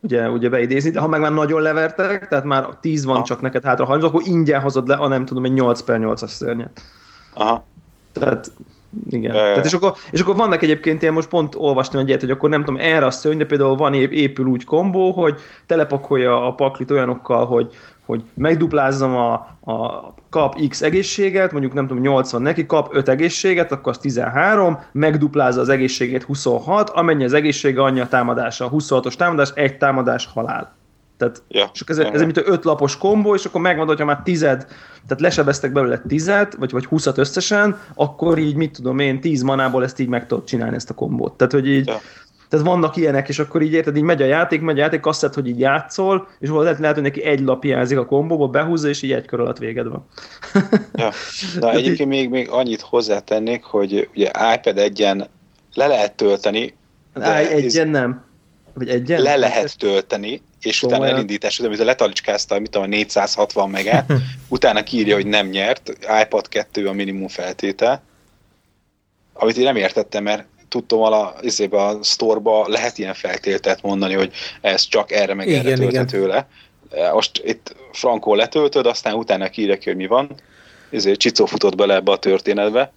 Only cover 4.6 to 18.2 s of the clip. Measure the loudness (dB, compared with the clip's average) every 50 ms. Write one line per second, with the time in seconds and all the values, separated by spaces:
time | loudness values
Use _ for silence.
4.6 | 0 0 -2 -2 2 2 0 2 2 0 0 0 -2 -2 -4 -4 -2 0 2 2
5.6 | 4 2 2 0 0 -2 0 0 0 -2 -2 -4 -6 -12 -10 -8 -6 -6 -6 -6
6.6 | -8 -12 -14 -20 -20 -20 _ -20 -20 -20 -20 -20 -20 _ -6 -2 0 0 0 -2
7.6 | -4 _ _ -20 _ _ _ _ _ _ _ -2 0 0 0 -2 -6 -14 -20 _
8.6 | -20 _ _ _ _ _ -14 -14 -12 -8 -6 -4 -4 0 2 2 4 4 4 2
9.6 | 2 2 0 2 2 0 0 -2 -14 -6 -2 -2 0 0 2 2 2 2 2 2
10.6 | 2 2 0 0 0 -2 -2 0 0 0 0 0 -2 0 0 -2 -2 -2 -4 -2
11.6 | -2 0 0 0 -2 -2 -2 -2 0 2 0 0 0 -2 -4 0 0 2 2 2
12.6 | 0 -2 -4 -2 0 2 4 4 4 2 0 0 -2 -2 0 0 0 0 2 2
13.6 | 4 4 4 2 2 2 2 2 2 2 2 0 0 0 0 0 0 0 0 0
14.6 | -2 0 0 2 2 2 2 2 2 2 2 2 2 0 0 -2 -10 -20 -20 -20
15.6 | _ _ 2 2 2 2 0 -4 -2 0 0 2 2 2 2 2 0 -2 0 0
16.6 | 0 0 0 -4 -4 -2 0 0 0 0 -2 -6 -2 0 2 2 2 2 2 0
17.6 | 0 0 -6 -20 -20 -20 -20 _ _ _ -6 -6